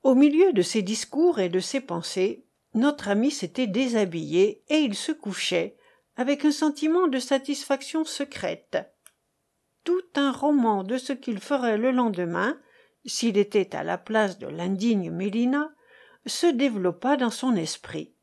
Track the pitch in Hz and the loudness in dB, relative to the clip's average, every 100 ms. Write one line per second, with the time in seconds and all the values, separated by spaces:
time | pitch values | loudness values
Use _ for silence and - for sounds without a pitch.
0 | 269 254 294 311 381 220 175 220 190 220 | 6 6 6 6 4 4 2 0 -2 -6
1 | - 277 349 269 180 185 185 269 262 170 | -4 2 2 4 0 0 -2 -6 -4 -6
2 | - 190 190 - _ _ _ 220 285 294 | -4 -2 -2 -2 _ _ _ 0 2 0
3 | 202 202 262 294 175 - 247 196 262 233 | 0 2 2 -2 -6 -4 -2 0 0 0
4 | 190 165 147 170 202 - _ 302 277 202 | 0 -2 0 2 2 0 _ 0 0 -2
5 | - 302 214 180 - 180 180 - _ _ | -6 -6 -8 -6 -2 -2 -2 -10 _ _
6 | _ - 247 285 302 285 311 294 311 339 | _ -4 -2 2 2 2 0 0 0 2
7 | 359 262 247 269 269 277 - 277 - 320 | 2 0 0 -2 -2 -8 -4 -4 -2 -4
8 | 311 - 285 - 180 170 _ - - _ | -4 -6 -8 -6 -6 -8 _ -6 -6 _
9 | _ _ _ _ _ _ _ _ - 359 | _ _ _ _ _ _ _ _ -2 -2
10 | - 285 277 269 285 294 226 202 190 254 | -2 -2 -2 0 0 2 2 0 -2 -6
11 | - 269 - 202 - 277 247 214 247 254 | -4 -8 -6 -8 -4 -2 0 2 2 2
12 | 233 180 170 170 214 330 _ _ _ _ | 0 -2 -4 -2 -2 -4 _ _ _ _
13 | - - 233 202 202 208 185 151 160 180 | -10 -4 0 2 2 0 -2 -6 -6 -6
14 | - 220 202 175 - 156 180 190 233 208 | -2 0 0 -4 -12 -6 -4 -2 0 0
15 | 165 170 196 214 247 285 311 _ _ - | -2 -4 -4 0 0 0 -4 _ _ -20
16 | - _ - - 339 247 277 208 180 170 | -20 _ -10 2 2 4 0 2 -2 -2
17 | 247 294 240 - 254 214 156 - - 156 | 0 2 0 0 0 0 0 -8 -10 -10
18 | 160 _ | -12 _